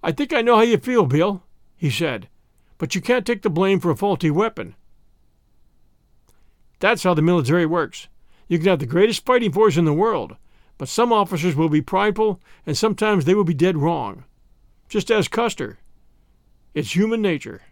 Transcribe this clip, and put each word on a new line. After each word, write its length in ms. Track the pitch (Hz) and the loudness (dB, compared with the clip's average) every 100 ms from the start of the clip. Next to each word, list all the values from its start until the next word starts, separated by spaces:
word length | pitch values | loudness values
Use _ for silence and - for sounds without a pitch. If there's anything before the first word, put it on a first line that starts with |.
"I 100 | 165 | -6
think 220 | - 285 | -4 -2
I 80 | 294 | 0
know 140 | 233 233 | 4 4
how 80 | |
you 160 | 233 214 | 4 2
feel, 260 | 247 247 160 | 2 2 2
Bill," 380 | 143 180 196 _ - _ _ | 2 0 -2 _ -20 _ _
he 140 | 147 | -4
said, 360 | 107 165 117 - _ _ _ _ _ | -2 -4 -6 -12 _ _ _ _ _
"but 160 | 160 190 | -6 -6
you 60 | |
can't 240 | - 247 220 | 0 -2 0
take 180 | 233 | -4
the 80 | 220 | -2
blame 280 | 160 190 190 | 0 2 2
for 120 | 175 | 0
a 40 | 147 | -2
faulty 360 | 202 190 160 | 0 0 0
weapon." 440 | 151 220 - 95 - - - _ _ _ _ _ _ _ _ _ _ _ _ _ _ _ _ _ _ | 0 -2 -4 -14 -14 -20 -20 _ _ _ _ _ _ _ _ _ _ _ _ _ _ _ _ _ _
That's 240 | 190 226 | 0 0
how 100 | 185 | 0
the 80 | 165 | 2
military 460 | 160 175 127 170 160 | 2 2 2 0 0
works. 400 | 170 143 - - - - - - | -2 -4 -10 -20 -20 -20 -20 -4
You 100 | 170 | -2
can 100 | 165 | 0
have 120 | 175 | 0
the 80 | 123 | 0
greatest 380 | 160 214 226 - | 2 2 2 0
fighting 260 | 254 226 | 0 2
force 260 | 156 220 151 | 2 2 4
in 80 | 165 | 0
the 80 | |
world, 440 | 147 214 190 87 - - _ _ _ | 2 0 -2 -6 -14 -20 _ _ _
but 100 | 135 | -8
some 240 | - 240 | 0 2
officers 420 | 226 190 185 175 143 | 2 0 0 -2 0
will 140 | 160 | 2
be 120 | 151 | 2
prideful, 600 | - 190 208 208 220 196 _ - - | 0 0 0 0 -2 -2 _ -20 -8
and 100 | 110 | -2
sometimes 500 | 220 208 214 208 147 | 0 0 0 2 2
they 100 | 202 | 2
will 80 | |
be 100 | 180 | 2
dead 240 | 151 175 165 | 2 0 2
wrong. 460 | 147 165 110 98 - _ _ _ _ _ _ | -2 -2 -6 -10 -20 _ _ _ _ _ _
Just 220 | 208 185 | -6 0
ask 180 | 220 175 | 0 0
Custer. 480 | - 233 - 113 110 - - _ _ _ _ _ _ _ | 0 -2 -4 -10 -12 -20 -20 _ _ _ _ _ _ _
It's 220 | - 131 175 | -8 -4 0
human 260 | 220 226 | 0 0
nature. 400 | 208 156 - 98 - | -2 -2 -6 -16 -20